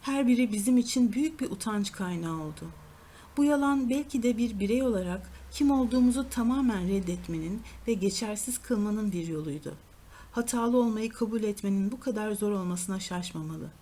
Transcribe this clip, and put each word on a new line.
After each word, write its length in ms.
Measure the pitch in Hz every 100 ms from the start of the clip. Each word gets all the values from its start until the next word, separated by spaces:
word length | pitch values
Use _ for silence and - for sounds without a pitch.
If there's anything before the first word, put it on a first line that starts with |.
Her 260 | - 277 247
biri 260 | 247 247
bizim 260 | 208 208 247
için 340 | 233 262 240
büyük 280 | 214 311 311
bir 100 | 262
utanç 420 | 190 220 208 202
kaynağı 480 | - 185 175 165 160
oldu. 280 | 156 156 160 - - - - - - -
Bu 80 |
yalan 460 | 285 294 277 277 247
belki 320 | 262 285 269
de 160 | 233 226
bir 220 | 240 208
birey 220 | 196 240
olarak 480 | 262 202 180 185 - - -
kim 180 | - 285
olduğumuzu 560 | 269 247 254 247 247 262
tamamen 580 | - 233 269 254 202 180
reddetmenin 760 | 196 180 175 180 165 160 214 - - -
ve 40 |
geçersiz 680 | 220 196 196 226 208 - 247
kılmanın 540 | - 240 208 208 214
bir 160 | 175 165
yoluydu. 460 | 156 160 147 151 160 - - - - -
Hatalı 440 | - 240 240 233 247
olmayı 340 | 233 214 220
kabul 320 | - 226 226
etmenin 500 | 214 202 196 196 196
bu 80 | 254
kadar 320 | - 214 214
zor 200 | 208 208
olmasına 480 | 202 180 180 185 190
şaşmamalı. 680 | 190 180 175 160 156 160 151 -